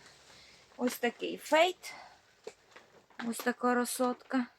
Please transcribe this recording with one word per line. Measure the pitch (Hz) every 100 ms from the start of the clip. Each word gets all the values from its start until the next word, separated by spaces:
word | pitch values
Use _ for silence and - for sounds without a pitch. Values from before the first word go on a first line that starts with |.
| - - - - - - - -
Ось | 247 -
такий | 240 - 170 185
фейт. | - 311 359 - - - - - _ _ - - _ - - - _ - 233
Ось | 226
така | 247 247 247
розсадка. | 247 240 - 247 240 - 269 240